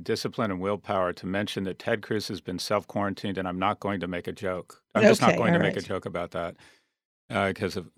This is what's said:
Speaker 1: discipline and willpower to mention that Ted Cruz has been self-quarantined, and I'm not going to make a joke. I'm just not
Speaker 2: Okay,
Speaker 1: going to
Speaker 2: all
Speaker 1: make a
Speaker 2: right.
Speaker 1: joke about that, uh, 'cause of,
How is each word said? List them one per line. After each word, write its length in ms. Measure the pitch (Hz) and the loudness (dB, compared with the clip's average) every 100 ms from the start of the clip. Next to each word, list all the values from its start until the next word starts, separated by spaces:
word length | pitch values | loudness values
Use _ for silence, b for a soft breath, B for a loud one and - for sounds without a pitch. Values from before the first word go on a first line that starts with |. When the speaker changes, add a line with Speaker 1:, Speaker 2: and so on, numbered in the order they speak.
Speaker 1:
discipline 480 | 85 113 - - 113 | -4 -2 -2 -2 -2
and 100 | 92 | -2
willpower 500 | 95 101 - 98 90 | -2 -2 0 0 0
to 140 | 90 92 | -2 -4
mention 400 | 98 107 - 95 | -2 -2 -4 -4
that 140 | 87 | -4
Ted 220 | - 113 | -2 -2
Cruz 280 | - 110 - | 0 -4 -4
has 100 | 98 | -8
been 200 | - 90 | -6 -6
self-quarantined, 800 | - 104 - 104 101 95 104 95 | 0 0 0 -2 -2 -2 -4 -4
and 100 | 92 | -4
I'm 120 | 90 | 0
not 220 | 95 101 | 0 0
going 180 | 104 98 | -2 -2
to 80 | 87 | -4
make 200 | 87 90 | -4 -6
a 40 | |
joke. 520 | 85 95 92 - - _ 214 | -6 -4 -4 -8 -18 _ 6
I'm 80 | |
just 180 | 214 - | 8 8
not 100 | 123 | 6
Speaker 2:
Okay, 60 | - | 4
Speaker 1:
going 160 | 143 | 2
to 60 | 170 | 4
Speaker 2:
all 40 | |
Speaker 1:
make 120 | 98 98 | 2 0
a 40 | |
Speaker 2:
right. 80 | 92 | -4
Speaker 1:
joke 180 | 95 104 | -4 -4
about 260 | 87 87 | -6 -4
that, 240 | 92 85 95 b b b b _ _ - | -4 -6 -8 b b b b _ _ -4
uh, 220 | 98 98 | 0 0
'cause 220 | 90 98 92 | 0 -2 -4
of, 140 | 82 | -10